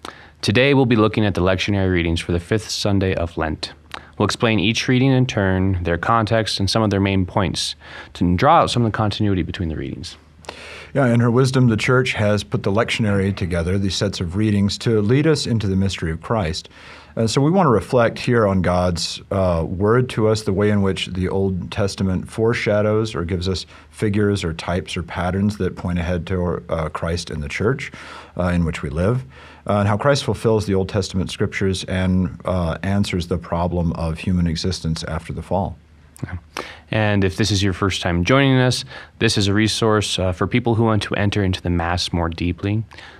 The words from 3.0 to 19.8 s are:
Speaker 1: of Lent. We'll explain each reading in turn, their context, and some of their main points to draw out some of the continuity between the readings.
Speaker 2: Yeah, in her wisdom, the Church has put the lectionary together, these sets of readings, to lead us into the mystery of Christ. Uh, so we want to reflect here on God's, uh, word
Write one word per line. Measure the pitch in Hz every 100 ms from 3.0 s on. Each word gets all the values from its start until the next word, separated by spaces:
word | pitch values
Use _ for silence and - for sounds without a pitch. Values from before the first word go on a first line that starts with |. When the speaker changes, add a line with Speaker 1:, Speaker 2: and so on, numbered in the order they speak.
| 95
Speaker 1:
of | - 85 -
Lent. | 80 80 - - - - - -
We'll | 104
explain | - 113 107
each | 98 110 -
reading | 127 135
in | 131
turn, | 127 110 95 92 95 92
their | 87 85
context, | 101 117 104 113 104 -
and | 98
some | 113
of | 107
their | 98
main | 98 98
points | 87 110 87 - - - - - -
to | - 87 90
draw | 139 165
out | 117
some | -
of | 113
the | -
continuity | 104 - 104 92
between | 80 - 85
the | 73
readings. | 67 - - - - - - - - - -
Speaker 2:
Yeah, | 139 127
in | 117
her | 120
wisdom, | 120 131 131 127
the | 107
Church | - 127 127
has | - 104 104
put | - 104
the | 110
lectionary | 101 120 - 107 101 98
together, | 92 87 85 82 101
these | 98 -
sets | 101 -
of | 87 95
readings, | 110 101 101 -
to | 123 110
lead | 104 139 156
us | 147 120
into | 117 101
the |
mystery | 95 98 - 82
of | 80
Christ. | - 113 82 78 - - - - - -
Uh, | 113
so | 143
we | 143
want | 190
to | 156
reflect | 104 - 123 113 -
here | - 120 104
on | 95
God's, | 90 90 90 85 - - -
uh, | 98 92 82 80
word | 90